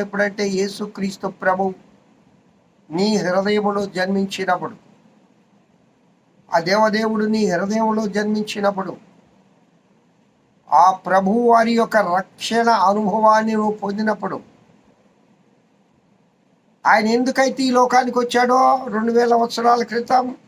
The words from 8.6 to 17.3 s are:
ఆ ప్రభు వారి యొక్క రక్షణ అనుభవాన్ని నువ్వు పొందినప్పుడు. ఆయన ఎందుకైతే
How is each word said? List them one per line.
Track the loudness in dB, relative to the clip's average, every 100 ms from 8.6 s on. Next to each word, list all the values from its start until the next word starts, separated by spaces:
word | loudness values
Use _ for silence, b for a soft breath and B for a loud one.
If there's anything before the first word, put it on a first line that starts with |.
| -2 -2 -8 -12 -20 _ _ _ _ _ _ _ _ _ _ _ _ _ _ _ 0
ఆ | 4 4 2 0
ప్రభు | 0 2 2 4
వారి | 4 4 0
యొక్క | 2 0 2 -2
రక్షణ | -4 -10 -4 0 2 2 2
అనుభవాన్ని | 2 0 2 4 4 2 -2
నువ్వు | -2 -4
పొందినప్పుడు. | -6 -4 -2 -4 -6 -10 -12 _ _ _ _ _ _ _ _ _ _ _ _ _ _ _ _ _ _ _ _ _ _ _ 2
ఆయన | 2 2 0
ఎందుకైతే | 0